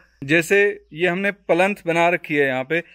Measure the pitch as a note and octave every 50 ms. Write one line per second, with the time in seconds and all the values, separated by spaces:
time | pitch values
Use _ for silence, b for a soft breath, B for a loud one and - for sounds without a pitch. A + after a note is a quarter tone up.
0 | b b b b C#3 C#3 D#3+ E3+ D#3+ - G3+ G3+ G3+ G3+ G3+ - _ - D3+ D#3
1 | F3+ F3 F3 F#3+ G3 G3+ G3 _ _ - E3+ E3+ F#3+ G3+ G3+ - - E3 E3 E3+
2 | E3+ F3 F3 D#3+ - - D3+ C#3+ C#3 C3+ B2+ C3 C3 C#3+ D#3+ E3+ D#3+ B